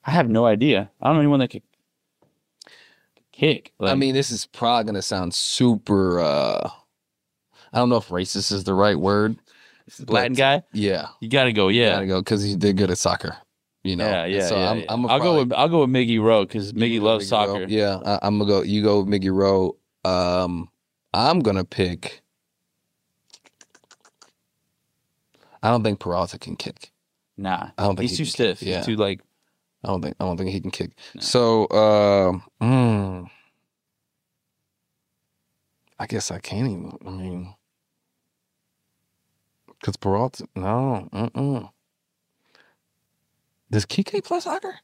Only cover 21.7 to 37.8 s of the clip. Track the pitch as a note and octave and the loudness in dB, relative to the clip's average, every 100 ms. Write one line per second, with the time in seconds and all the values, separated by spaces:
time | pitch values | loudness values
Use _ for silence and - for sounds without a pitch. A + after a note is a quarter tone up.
21.7 | - F#2 F2 - - _ _ _ _ _ | -2 -2 -2 -12 -16 _ _ _ _ _
22.7 | _ _ _ _ _ _ - _ _ - | _ _ _ _ _ _ -20 _ _ -20
23.7 | _ _ - _ _ - _ _ _ _ | _ _ -20 _ _ -20 _ _ _ _
24.7 | _ _ _ _ _ _ _ _ - A2 | _ _ _ _ _ _ _ _ -4 0
25.7 | A#2+ G#2+ G2+ - F2 F2+ - - - - | 0 0 -2 -4 -2 -4 -8 -14 -12 -12
26.7 | - - _ _ _ _ - G2 F2+ F2 | -14 -20 _ _ _ _ -10 -6 -6 -6
27.7 | - G2+ F#2+ A#2 - D#3 - A2+ E2+ G2 | -4 -2 0 -4 -4 -6 -2 -2 -2 -6
28.7 | F2+ - G#2+ G2+ G2 _ _ _ _ _ | -4 -4 -2 -2 -2 _ _ _ _ _
29.7 | _ G#2 F#2 D2+ - F#2 F2 F#2+ F#2+ F#2+ | _ -6 -4 -6 -6 -6 -4 -4 -6 -8
30.7 | - F2 _ - - - B2+ A#2 A2+ G#2 | -8 -10 _ -20 -10 -2 2 2 2 2
31.7 | G#2+ G#2+ G#2 G2+ G2+ F#2 F2+ - _ A2+ | 2 4 4 4 4 2 -2 -10 _ 2
32.7 | C3 A#2+ G#2+ G2 F#2 F2 _ _ _ _ | 2 2 0 -4 -8 -14 _ _ _ _
33.7 | _ _ _ _ _ _ _ _ _ _ | _ _ _ _ _ _ _ _ _ _
34.7 | _ _ _ _ _ _ _ _ _ _ | _ _ _ _ _ _ _ _ _ _
35.7 | _ _ _ - A2 - F2 - G2 B2+ | _ _ _ -8 -6 -6 -10 -8 -4 -4
36.7 | F2+ E2+ - - F#2 F#2 F2+ F2+ - _ | -6 -12 -16 -14 -12 -10 -10 -12 -18 _
37.7 | _ | _